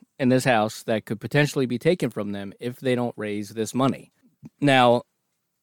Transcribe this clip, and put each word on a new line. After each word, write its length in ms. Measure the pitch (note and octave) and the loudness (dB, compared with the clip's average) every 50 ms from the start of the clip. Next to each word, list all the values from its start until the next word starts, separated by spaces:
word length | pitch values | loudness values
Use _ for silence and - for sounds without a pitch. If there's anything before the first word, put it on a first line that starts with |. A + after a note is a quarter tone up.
| _ _ _ - | _ _ _ -2
in 100 | C#3 B2 | 2 2
this 140 | C3 C3 B2 | 2 4 4
house 400 | C#3 B2 A2 G#2+ A2 - - - | 2 2 2 2 0 -4 -8 -6
that 220 | - A2+ G#2 - | -4 -4 -4 -4
could 140 | - A2+ G#2 | -6 -10 -8
potentially 440 | - A#2 - D3 D3 D3 - C#3+ C3 | -8 0 2 2 2 2 0 -2 -2
be 140 | A#2+ B2 A#2 | -2 -4 0
taken 300 | - D#3+ F3+ - D#3+ B2 | 0 0 2 2 -2 -4
from 220 | - - G#2 G2+ G2+ | -4 -6 -8 -8 -8
them 180 | G2+ G2+ G2 - - | -10 -10 -12 -14 -10
if 200 | - B2 B2 - | -10 -10 -10 -6
they 140 | C3+ C3 B2+ | -2 -2 -2
don't 180 | A#2+ B2 A#2+ - - | 0 -2 -4 -6 -8
raise 320 | G#2+ G#2 G#2 G#2 G#2 G2 | -8 -6 -6 -6 -8 -8
this 220 | G#2 A2+ A2 G#2+ - | -6 -6 -6 -4 -2
money. 380 | B2 C3+ C3 - - - _ _ _ _ _ _ _ - - - _ | 0 0 0 0 -4 -10 _ _ _ _ _ _ _ -20 -20 -8 _
Now, 440 | C#3 C#3+ C3+ C3 B2 B2 A#2+ B2 - - _ _ _ _ _ _ _ _ _ _ | 2 4 4 6 6 6 4 2 0 -6 _ _ _ _ _ _ _ _ _ _